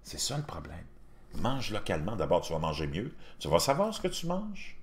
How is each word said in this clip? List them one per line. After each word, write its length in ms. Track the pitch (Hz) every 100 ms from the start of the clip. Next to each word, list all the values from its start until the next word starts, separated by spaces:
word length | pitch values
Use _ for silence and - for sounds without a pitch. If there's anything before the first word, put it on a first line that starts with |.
C'est 180 | - -
ça 160 | - 143
le 80 |
problème. 400 | 147 82 73 82 - - - - -
Mange 380 | - 95 135 110
localement. 420 | 104 - 85 76
D'abord, 260 | 110 73 85
tu 120 | -
vas 80 | 80
manger 260 | 80 76 78
mieux, 260 | 76 123 - - -
tu 80 | 73
vas 100 | 80
savoir 340 | 147 147 208
ce 80 | 214
que 60 | 180
tu 200 | - 165
manges 520 | 185 208 196 - -